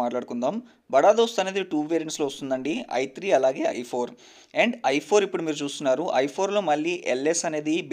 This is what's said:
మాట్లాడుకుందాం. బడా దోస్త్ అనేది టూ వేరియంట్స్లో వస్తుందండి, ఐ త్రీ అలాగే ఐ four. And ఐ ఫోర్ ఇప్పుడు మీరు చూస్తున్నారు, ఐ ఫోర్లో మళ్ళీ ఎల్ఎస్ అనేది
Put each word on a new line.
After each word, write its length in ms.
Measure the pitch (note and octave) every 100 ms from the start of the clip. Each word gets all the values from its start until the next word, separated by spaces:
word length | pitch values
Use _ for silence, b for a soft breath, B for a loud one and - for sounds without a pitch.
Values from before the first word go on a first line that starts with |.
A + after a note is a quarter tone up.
మాట్లాడుకుందాం. 520 | B2 A#2+ A#2+ A#2+ C3 G#3+ B B -
బడా 200 | C3+ F3 G#3+
దోస్త్ 200 | A3+ -
అనేది 200 | F#3+ G3 F#3
టూ 80 | D3+ D3+
వేరియంట్స్లో 320 | E3 D#3 D3+ C#3+
వస్తుందండి, 540 | - C3+ C3 C3+ E3 - B2
ఐ 40 | C3+ -
త్రీ 160 | F3 C#3
అలాగే 240 | C3 D3 A3 -
ఐ 60 | B2
four. 200 | B2+ A#2+ - B B B C#3+
And 120 | G#3+ A#3+ C3
ఐ 60 | C#3+ -
ఫోర్ 160 | G#3 G3
ఇప్పుడు 160 | F#3 D#3+
మీరు 100 | D3
చూస్తున్నారు, 420 | C#3+ - C#3+ C3 F3 B2+
ఐ 40 | C#3+ E3
ఫోర్లో 260 | F#3+ G3+ F3
మళ్ళీ 320 | D3 E3 F3 - B2+
ఎల్ఎస్ 300 | D3 E3+ E3+
అనేది 320 | D3+ D3+ E3+ D3+